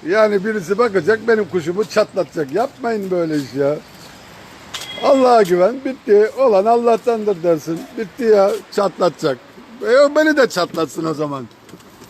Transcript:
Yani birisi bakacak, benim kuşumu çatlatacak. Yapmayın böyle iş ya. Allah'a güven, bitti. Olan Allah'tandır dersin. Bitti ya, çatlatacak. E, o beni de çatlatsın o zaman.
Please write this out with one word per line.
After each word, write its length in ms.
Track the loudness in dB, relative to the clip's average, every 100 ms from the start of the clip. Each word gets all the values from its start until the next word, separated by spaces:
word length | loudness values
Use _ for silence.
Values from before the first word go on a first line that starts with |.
| -2
Yani 380 | 0 2 0
birisi 340 | -2 -6 -4 -2
bakacak, 500 | 0 0 0 -2 2
benim 200 | 0 0
kuşumu 360 | -4 -4 -4
çatlatacak. 680 | -2 -2 -2 -2 -6 -6 -4
Yapmayın 580 | -4 -4 -6 -6 -6 -4
böyle 260 | -2 -2 -4
iş 180 | -4
ya. 220 | -2 -2 -2 -8 -20 -20 -20 -20 -20 -20 -20 -18 -16 -14 -4
Allah'a 400 | 2 4 4 4
güven, 420 | 4 2 2 0
bitti. 460 | -8 -8 2 4 4 2
Olan 280 | 2 2 2
Allah'tandır 760 | 2 2 0 0 -2 -2 -2
dersin. 380 | 0 -2 -2 -10 -10 -10
Bitti 260 | -12 -4
ya, 260 | 2 4 4 0 -6
çatlatacak. 680 | -4 -4 0 -2 0 -4 -4 -10 -20 -20 -10 0
E, 80 | 4
o 180 | 4 4
beni 200 | 2 2
de 120 | 2
çatlatsın 560 | 0 -4 -4 -6 -4
o 100 | -6
zaman. 320 | -6 -6 -8 -14 -20 -20 -20 -20 -20 -8